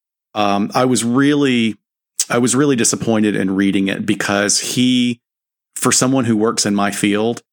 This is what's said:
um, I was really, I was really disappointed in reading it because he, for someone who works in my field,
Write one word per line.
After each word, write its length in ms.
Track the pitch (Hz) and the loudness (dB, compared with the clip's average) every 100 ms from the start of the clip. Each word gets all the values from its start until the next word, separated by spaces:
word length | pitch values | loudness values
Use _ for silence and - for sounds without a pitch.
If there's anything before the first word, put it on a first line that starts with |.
| _ _ _ | _ _ _
um, 380 | 107 101 101 104 131 | -4 -2 0 -2 0
I 80 | |
was 220 | 131 117 117 | 0 0 0
really, 720 | 127 139 147 139 120 113 104 _ _ _ - - | 2 2 2 2 0 -2 -4 _ _ _ -10 -4
I 100 | 123 | 0
was 160 | 123 123 | 0 2
really 200 | 147 123 | 2 2
disappointed 640 | - 92 113 110 107 101 | 0 -2 -2 0 0 0
in 180 | 95 95 | -2 0
reading 320 | 98 98 98 | 0 0 -2
it 180 | - - | -2 -4
because 540 | 95 - 101 101 - | -4 -2 0 0 -2
he, 600 | - 131 127 123 120 117 _ _ _ _ _ - | -2 0 0 2 -2 -4 _ _ _ _ _ -4
for 180 | 127 | 0
someone 320 | - 131 135 117 | 2 2 2 2
who 100 | 107 | 2
works 300 | 110 110 107 | 2 0 0
in 100 | 101 | 0
my 160 | 101 | 0
field, 500 | 101 104 104 117 117 _ | 0 0 2 0 -4 _